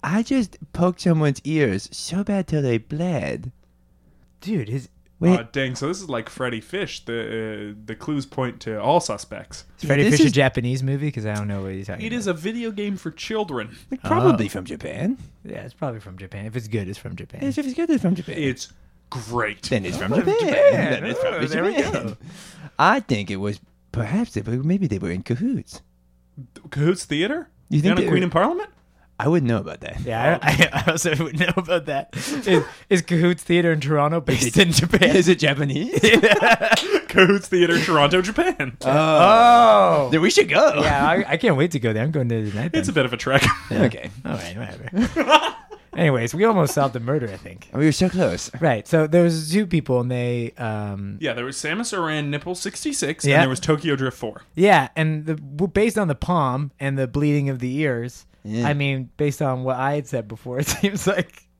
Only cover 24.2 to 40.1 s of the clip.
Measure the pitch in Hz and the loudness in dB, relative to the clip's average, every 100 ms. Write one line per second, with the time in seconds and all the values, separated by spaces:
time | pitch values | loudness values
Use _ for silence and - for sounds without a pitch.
24.2 | 233 - 107 120 143 190 185 101 82 90 | -4 -6 -6 -4 -2 0 0 -2 -4 -6
25.2 | - 117 226 233 - - _ _ _ _ | -4 -4 -2 -4 -8 -20 _ _ _ _
26.2 | _ - 131 - - - 151 190 - 147 | _ -20 -20 -20 -12 -2 0 0 -2 -2
27.2 | 185 311 330 _ _ 147 160 214 - - | -2 -4 -8 _ _ 0 2 2 2 2
28.2 | 180 160 208 349 415 _ _ _ _ _ | 2 2 2 0 -6 _ _ _ _ _
29.2 | 143 170 127 113 85 - - - 127 113 | 0 2 2 0 -2 -10 -12 -10 -6 -2
30.2 | 127 165 147 147 160 139 - 165 175 147 | 0 2 2 2 2 2 -2 0 0 -2
31.2 | 160 151 175 175 165 175 156 139 143 - | -4 -2 0 0 0 -2 -2 -6 -6 -10
32.2 | - 294 220 175 143 - - 185 165 175 | -8 -6 2 2 2 -10 0 0 2 2
33.2 | 175 180 - 175 170 156 135 151 147 165 | 2 0 2 2 4 2 0 2 2 0
34.2 | 143 120 127 160 185 160 175 220 180 196 | 0 0 2 4 4 4 2 4 4 4
35.2 | 170 185 151 139 143 139 214 370 214 226 | 4 4 4 0 -2 -2 -2 2 6 6
36.2 | 214 208 226 226 220 220 381 - - 185 | 6 4 4 4 4 0 2 -2 0 4
37.2 | 185 196 - 185 175 170 160 156 143 185 | 4 4 2 2 4 2 2 4 4 4
38.2 | 185 220 349 - 135 117 131 143 156 156 | 0 0 0 0 -6 -4 0 2 4 6
39.2 | 180 226 233 240 233 208 190 160 131 | 8 8 8 8 8 8 6 4 2